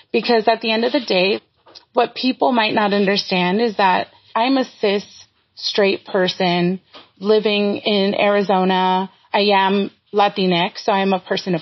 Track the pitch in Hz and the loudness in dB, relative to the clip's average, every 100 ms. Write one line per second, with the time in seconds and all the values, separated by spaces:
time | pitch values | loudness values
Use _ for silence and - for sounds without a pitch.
0 | _ 233 220 226 214 226 226 220 240 294 | _ -4 0 2 2 0 -2 -2 0 -2
1 | 226 185 190 - - _ _ - - 247 | 0 0 0 -2 -8 _ _ -20 -6 -2
2 | 233 - 254 - 277 240 214 226 208 208 | -2 -2 -4 0 0 2 0 0 0 2
3 | 196 202 - 180 180 202 233 202 190 196 | 2 0 -2 -2 0 0 0 2 2 2
4 | - _ _ 226 247 269 240 - 208 202 | -4 _ _ -2 0 0 -2 -2 -2 -2
5 | - - - _ _ - - - 196 - | -4 -18 -20 _ _ -12 -4 0 0 0
6 | - 196 185 - 180 175 175 185 _ - | -4 -2 -2 0 -2 0 0 -2 _ -20
7 | - - 196 214 214 208 202 - - 202 | -20 -6 0 2 2 0 0 -2 -2 0
8 | 196 - 208 202 202 190 185 185 185 185 | 0 0 0 0 0 0 2 0 0 -2
9 | 190 _ _ 214 202 196 190 202 196 - | -4 _ _ -2 2 2 2 0 -4 -10
10 | _ 208 202 202 185 170 196 - - 196 | _ 0 0 0 0 0 -2 -4 -2 0
11 | 196 185 - 190 196 165 | 0 -2 -4 -6 -4 -6